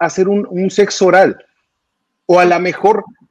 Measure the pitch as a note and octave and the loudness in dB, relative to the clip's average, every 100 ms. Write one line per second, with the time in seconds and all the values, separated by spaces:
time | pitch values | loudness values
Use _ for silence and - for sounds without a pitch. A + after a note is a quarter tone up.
0 | E3 F#3+ F#3 G3+ - F3+ F#3+ - G3 - | -6 -2 -2 -2 -4 -6 -2 -2 -2 0
1 | F#3 F3+ D#3+ - _ _ _ _ _ _ | 2 4 2 -2 _ _ _ _ _ _
2 | _ _ - F3+ F3+ F3 F3+ - F#3+ A3 | _ _ 0 2 2 0 -4 -2 0 0
3 | G3 _ _ | -6 _ _